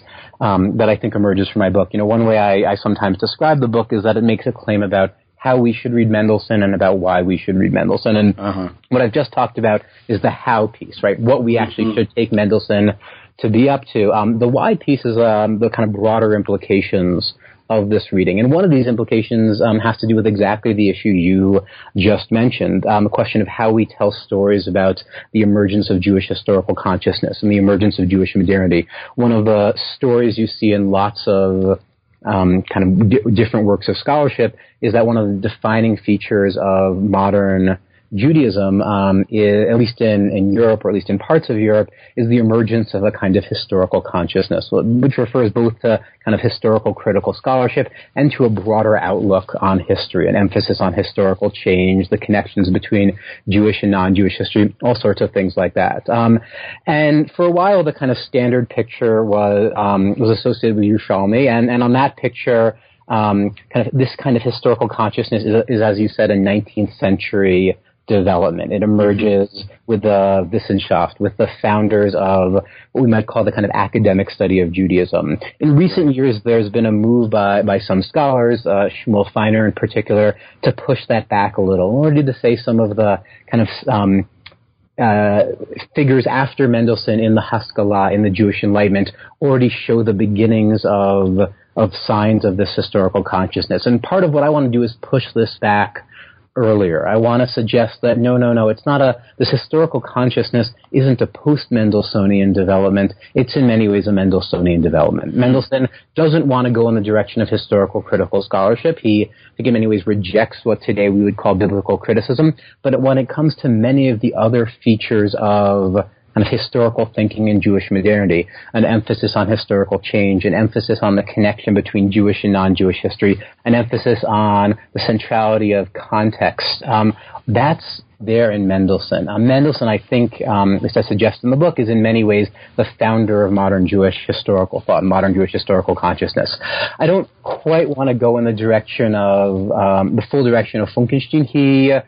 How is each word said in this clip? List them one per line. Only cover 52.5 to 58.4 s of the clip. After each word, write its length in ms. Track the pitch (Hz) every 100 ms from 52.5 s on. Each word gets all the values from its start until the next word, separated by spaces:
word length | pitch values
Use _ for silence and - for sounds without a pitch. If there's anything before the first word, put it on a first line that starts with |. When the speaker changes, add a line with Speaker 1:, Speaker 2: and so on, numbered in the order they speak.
| 104 92
Speaker 1:
between 480 | 107 - 107 98 95 - - -
Jewish 340 | 101 107 104
and 80 | 104
non-Jewish 460 | 98 92 95 92 -
history, 380 | 95 110 104 -
all 140 | 123
sorts 260 | 123 104 -
of 120 | 101
things 240 | 101 92 95
like 180 | 90
that. 340 | 101 92 - -
Um, 300 | 117 117 113 - - - - -
and 460 | 151 151 151 151
for 120 | - 175
a 40 |
while, 320 | 180 196 196
the 100 | 156
kind 200 | - 131
of 60 | 117
standard 500 | - 127